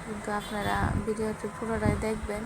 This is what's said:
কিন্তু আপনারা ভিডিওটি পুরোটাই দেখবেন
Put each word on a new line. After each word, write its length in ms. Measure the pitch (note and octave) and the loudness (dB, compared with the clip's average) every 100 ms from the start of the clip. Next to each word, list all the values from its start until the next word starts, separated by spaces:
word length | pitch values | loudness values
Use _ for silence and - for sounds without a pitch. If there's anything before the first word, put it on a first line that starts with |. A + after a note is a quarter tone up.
কিন্তু 260 | - G#3 - | -6 -6 -2
আপনারা 440 | G#3 G#3 G#3 G3+ G3+ G3+ G#3 G#3+ | -2 -2 -2 2 4 4 2 2
ভিডিওটি 420 | G#3+ G#3+ G#3+ G#3+ - | 0 0 -2 -6 -4
পুরোটাই 400 | A3 A3 G#3 G#3 | -2 2 2 2
দেখবেন 420 | A3 A3 - G#3 | 0 -2 -2 -4